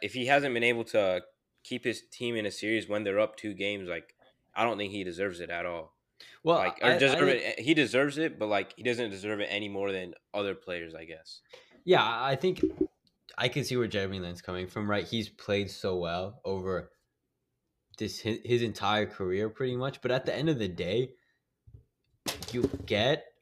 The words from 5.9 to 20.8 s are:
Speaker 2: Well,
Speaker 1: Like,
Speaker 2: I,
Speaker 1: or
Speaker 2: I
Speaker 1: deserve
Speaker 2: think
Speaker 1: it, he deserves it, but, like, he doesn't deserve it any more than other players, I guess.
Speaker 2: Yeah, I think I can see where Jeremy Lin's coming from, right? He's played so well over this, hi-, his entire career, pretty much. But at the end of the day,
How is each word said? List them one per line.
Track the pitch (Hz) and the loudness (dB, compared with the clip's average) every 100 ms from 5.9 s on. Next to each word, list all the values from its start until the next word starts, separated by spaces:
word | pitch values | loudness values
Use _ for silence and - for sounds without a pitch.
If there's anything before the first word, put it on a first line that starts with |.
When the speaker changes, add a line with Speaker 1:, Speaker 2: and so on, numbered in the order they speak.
| _ _ _ - - | _ _ _ -20 -2
Speaker 2:
Well, | 160 170 | 2 4
Speaker 1:
Like, | 92 - | 2 2
Speaker 2:
I, | 123 | 4
Speaker 1:
or | |
Speaker 2:
I | 127 | 6
Speaker 1:
deserve | 135 131 143 | 6 6 4
Speaker 2:
think | 120 | 4
Speaker 1:
it, | 104 - | 0 -2
he | 120 | 4
deserves | 156 127 123 143 139 | 4 6 4 2 0
it, | 160 - | -2 -2
but, | 107 | 0
like, | 101 98 - | 0 0 -2
he | |
doesn't | 120 117 113 | -2 0 -2
deserve | 95 104 104 | -4 -4 -2
it | 101 | -2
any | 104 104 | -2 -2
more | 98 98 | -2 -2
than | 95 90 - _ | -2 -6 -12 _
other | 104 101 90 | -2 -2 -4
players, | - 87 82 80 | -6 -8 -8 -12
I | |
guess. | 82 80 - - _ - - - | -14 -16 -18 -20 _ -20 -20 -8
Speaker 2:
Yeah, | 175 165 | 4 6
I | 110 117 135 135 | 6 2 0 2
think | 185 185 - - - _ _ _ - - | 0 2 -2 0 -4 _ _ _ -14 -2
I | 123 | -2
can | 147 117 | 0 0
see | 123 | 0
where | 110 | 0
Jeremy | 101 98 95 | 0 -2 -4
Lin's | 87 87 | -8 -8
coming | - 90 92 | -6 -6 -4
from, | 110 104 | -4 0
right? | 104 - | 0 0
He's | 113 101 | -4 -4
played | - - 101 95 | -8 0 0 0
so | - 101 90 | -4 -2 0
well | 85 87 95 127 95 | 0 -2 -4 -6 -4
over | 98 92 90 87 _ _ _ _ _ _ _ _ _ _ - | -4 -2 -4 -6 _ _ _ _ _ _ _ _ _ _ -8
this, | 104 - | -6 -4
hi-, | 110 117 107 | -4 -4 0
his | 120 | 2
entire | 113 95 101 107 101 | 2 0 2 2 0
career, | - 92 95 107 | -2 -2 0 -2
pretty | - 127 123 | -2 -4 -2
much. | 135 - | -4 -4
But | 123 | -2
at | 127 - | 0 0
the | |
end | 113 160 | 0 0
of | 131 | 2
the | 98 | -2
day, | 87 | -2